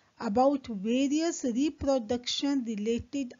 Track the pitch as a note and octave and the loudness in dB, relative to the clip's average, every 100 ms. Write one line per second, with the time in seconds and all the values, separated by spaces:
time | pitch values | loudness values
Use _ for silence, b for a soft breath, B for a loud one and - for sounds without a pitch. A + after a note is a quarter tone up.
0 | _ - A3 G#3+ C#4 C#4 A#3+ G#3 G#3+ B3+ | _ -6 0 4 4 4 -4 -4 0 2
1 | C#4 D4+ E4 - B3+ A3+ D4+ - C#4 C4+ | 2 2 0 0 -2 0 0 0 0 0
2 | G#3+ A#3+ B3 - C#4 C#4 A3+ G#3 G#3+ A#3 | 0 -4 -2 -2 0 0 -2 -2 0 -2
3 | - C#4 B3 | -2 -6 -6